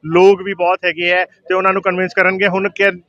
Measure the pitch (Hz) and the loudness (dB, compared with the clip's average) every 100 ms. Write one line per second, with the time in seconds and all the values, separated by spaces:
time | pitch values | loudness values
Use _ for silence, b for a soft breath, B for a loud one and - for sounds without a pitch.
0 | 156 170 196 190 190 180 175 185 180 160 | -2 4 4 4 -2 -4 -2 0 -2 -4
1 | 175 180 180 _ - 185 190 190 190 180 | -2 -2 -2 _ -4 0 0 0 -2 -2
2 | 185 196 185 190 202 190 196 - 196 180 | -2 0 0 0 -2 -2 -4 -2 -2 -2